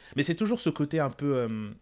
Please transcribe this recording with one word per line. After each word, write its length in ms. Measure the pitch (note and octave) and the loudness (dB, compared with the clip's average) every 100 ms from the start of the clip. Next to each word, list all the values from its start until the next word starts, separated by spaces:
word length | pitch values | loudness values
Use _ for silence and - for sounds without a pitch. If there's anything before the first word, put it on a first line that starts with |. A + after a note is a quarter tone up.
| - C3 | -8 0
mais 60 | |
c'est 120 | C#3+ E3 | 0 2
toujours 240 | G#3+ A#3 | 0 2
ce 100 | - | 0
côté 300 | D3+ D3 D#3+ | 0 0 0
un 100 | C#3+ | -2
peu, 280 | - C#3+ C3 | -2 0 0
euh, 340 | A#2 A2 G#2+ - | 0 -2 -6 -10